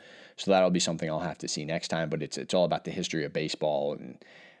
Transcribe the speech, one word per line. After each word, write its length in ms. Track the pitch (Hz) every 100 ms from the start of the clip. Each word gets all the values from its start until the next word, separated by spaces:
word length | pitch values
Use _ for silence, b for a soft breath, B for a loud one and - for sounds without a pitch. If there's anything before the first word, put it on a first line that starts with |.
| B B B -
So 140 | -
that'll 200 | 95 92
be 100 | 90
something 280 | 87 82 80
I'll 120 | 78
have 180 | 85 73
to 100 | -
see 160 | 76
next 240 | 76 85 -
time, 220 | 82 80
but 120 | 76
it's, 140 | - 71
it's 180 | -
all 100 | 92
about 200 | 85 78
the 60 | 85
history 340 | 92 85 82
of 80 | 73
baseball, 600 | 80 78 - 76 71 71
and 280 | 73 64 64 B B B B